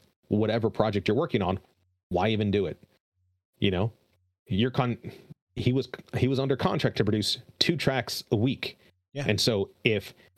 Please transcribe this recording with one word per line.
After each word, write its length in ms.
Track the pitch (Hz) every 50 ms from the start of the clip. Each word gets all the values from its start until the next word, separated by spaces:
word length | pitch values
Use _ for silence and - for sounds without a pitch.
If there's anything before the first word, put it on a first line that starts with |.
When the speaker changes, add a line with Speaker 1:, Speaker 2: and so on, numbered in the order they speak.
| _ _ _ _ _ -
Speaker 1:
whatever 420 | 101 104 110 107 107 117 107 107
project 380 | - - 107 110 104 104 87 -
you're 80 | 104
working 260 | 123 170 165 - 113 92
on, 160 | 87 92 - - _ _ _ _ _ _ _ _ _
why 180 | 90 90 95 110
even 220 | 110 104 107 101
do 160 | 98 104 95
it? 100 | 80 - - - _ _ _ _ _ _ _ _ _ _ _ _ _ _ _
You 120 | - 101
know, 220 | 92 90 101 117 - _ _ _ _ _ _ _ _ _ _
you're 240 | - 95 95 117 131
con-, 280 | 127 - 127 123 113 - - - - - - - - - _ _ _
he 160 | - 113 120 127
was, 160 | 110 98 - - - - - -
he 120 | - 127 127
was 100 | 135 123
under 180 | 135 135 139
contract 420 | - - 180 202 160 - 123 - -
to 60 | 110
produce 340 | 104 104 107 101 - - - - - - -
two 180 | - - 185
tracks 460 | 143 - 143 135 131 117 - - - - -
a 60 | 127
week. 420 | 104 113 135 120 - - - - - _ _ _ _ _ _ -
Speaker 2:
Yeah. 100 | 139 139
Speaker 1:
And 140 | - 107 95
so 300 | - 127 113 98 98 - - _ -
if 300 | 123 110 101 - - - - - _ _